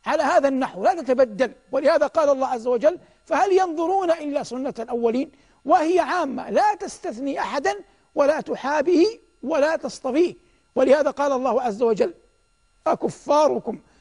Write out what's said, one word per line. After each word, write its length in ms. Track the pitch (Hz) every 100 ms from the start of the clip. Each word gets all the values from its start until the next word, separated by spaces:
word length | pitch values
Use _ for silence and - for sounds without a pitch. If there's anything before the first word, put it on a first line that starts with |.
| -
على 160 | 302
هذا 260 | 294 339 277
النحو 360 | 269 240 180
لا 100 | 233
تتبدل، 580 | 359 254 254 262 202 254 - _
ولهذا 340 | 269 294 311 294
قال 220 | - 294
الله 180 | 269 262
عز 200 | 254 233
وجل: 320 | 247 285 349 - _ -
"فهل 260 | 302 381
ينظرون 580 | 370 370 311 339 392 359
إلا 320 | 330 294 285
سنة 320 | - 240 269 -
الأولين"، 520 | 233 247 233 240 302 _ _ _
وهي 360 | 262 349 311 359
عامة 500 | 277 359 302 - -
لا 240 | 214 415
تستثني 680 | 415 381 - 359 226 277 302
أحدا 340 | - 269 285 403 - _ _
ولا 260 | - 285 302
تحابيه 760 | - - 254 302 294 349 403 453 _ _
ولا 340 | 240 311 294 320
تصطفيه، 580 | 262 - 262 254 339 - _ _ _
ولهذا 360 | - 269 285 285
قال 220 | 254 285
الله 300 | 262 254 226
عز 200 | 247 202
وجل: 320 | 233 208 349 - _ _ _ _ _ _ -
"أكفاركم 920 | - - - - 285 302 247 - 214 _ _